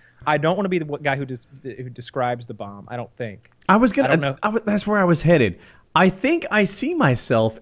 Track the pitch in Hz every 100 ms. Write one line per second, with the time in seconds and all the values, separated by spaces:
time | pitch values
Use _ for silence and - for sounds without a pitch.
0 | _ _ - 151 160 185 196 180 156 143
1 | 143 139 131 131 _ 135 135 113 127 120
2 | 123 139 123 123 117 107 101 101 104 120
3 | 117 - 117 95 _ _ - 202 240 277
4 | 269 160 139 135 214 220 214 208 202 208
5 | 180 156 156 165 107 85 - - _ 160
6 | 190 190 262 339 - 214 196 - 262 349
7 | 165 120 - 117 110 -